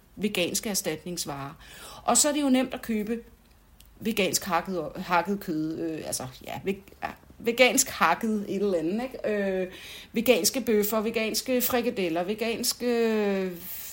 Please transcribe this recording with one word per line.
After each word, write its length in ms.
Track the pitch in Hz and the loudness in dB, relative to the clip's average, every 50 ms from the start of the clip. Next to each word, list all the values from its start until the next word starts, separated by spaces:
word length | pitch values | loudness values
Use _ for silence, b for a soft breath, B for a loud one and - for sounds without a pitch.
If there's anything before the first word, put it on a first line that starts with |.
| - _ - | -18 _ -6
veganske 540 | - 180 214 208 185 175 151 - - - 226 | -4 -2 -2 0 0 0 0 0 -2 -2 -2
erstatningsvarer. 840 | 190 - - 170 156 156 - 180 175 156 - 156 143 139 135 - - B B B B B B B B B B | -2 -2 -2 -2 -4 -4 -6 -8 -8 -6 -6 -6 -6 -8 -8 -10 -12 B B B B B B B B B B
Og 140 | - 240 247 | 4 4 6
så 120 | - 302 | 4 4
er 40 | 285 | 4
det 80 | 302 | 2
jo 80 | 285 269 | 4 4
nemt 240 | 254 262 254 254 - | 4 4 4 2 -4
at 80 | 247 | -8
købe 380 | - - 226 214 208 214 233 226 233 - - - _ _ - - _ - - - - - - - | -6 -4 -2 -2 -2 -2 -4 -6 -8 -12 -20 -20 _ _ -20 -20 _ -20 -20 -20 -20 -20 -18 -6
vegansk 440 | 202 214 220 208 190 165 - - - | -4 -2 0 0 0 0 0 -2 0
hakket, 480 | 190 170 170 175 190 185 175 151 - - | 0 0 0 0 -2 -4 -4 -4 -6 -8
hakket 440 | - 190 170 180 175 170 190 202 202 | -8 -2 2 2 2 2 2 -2 -4
kød, 400 | - - 160 156 156 156 160 165 | -2 -4 -2 -2 -2 -2 -4 -4
øh, 220 | 165 165 160 156 - | -4 -4 -4 -6 -6
altså, 220 | - - - 127 127 - - - - | -6 -6 -6 -6 -8 -12 -12 -12 -10
ja, 120 | - - - | -10 -6 -4
ve-, 280 | 185 196 196 - - - - - | -4 -4 -4 -8 -16 -12 -10 -10
ja, 60 | 156 - - - - - - | -10 -10 -12 -18 -20 -20 -4
vegansk 500 | - 226 233 233 254 240 - - - - | -2 0 4 6 6 6 6 4 0 0
hakket 560 | - - 196 160 175 - - 220 214 208 202 - | 2 2 4 4 4 4 2 0 0 0 -2 -2
et 80 | 196 | -2
eller 220 | 190 202 202 185 165 | 0 0 2 2 2
andet, 260 | 156 165 196 226 247 | 0 0 0 -2 -4
ikke? 260 | 262 - - - 214 | -6 -6 -4 -2 -2
Øh, 380 | 208 208 202 196 190 185 185 180 B B B B B B B B - | 0 0 0 0 0 -2 -2 -4 B B B B B B B B -4
veganske 480 | 233 226 247 233 208 214 208 - 269 | 0 4 4 4 4 4 2 0 0
bøffer, 400 | 220 240 220 208 202 208 226 220 | 2 4 4 4 4 4 2 0
veganske 600 | 208 226 226 226 220 220 202 - - 254 254 247 | 0 0 0 -2 -2 -2 -2 -2 -2 0 0 2
frikadeller, 600 | 240 - - 240 220 247 240 208 185 170 160 170 180 | 2 2 2 2 0 0 0 0 0 0 0 0 0
veganske, 600 | 180 220 214 226 226 233 - 240 - - - 240 | -2 -2 -2 -2 -2 -2 -2 -2 -2 -2 0 0
øh, 680 | 247 240 233 233 226 220 214 208 202 196 190 190 185 180 170 180 - - - - - | 0 2 2 2 2 2 2 2 2 2 0 -2 -2 -6 -8 -10 -12 -12 -12 -12 -12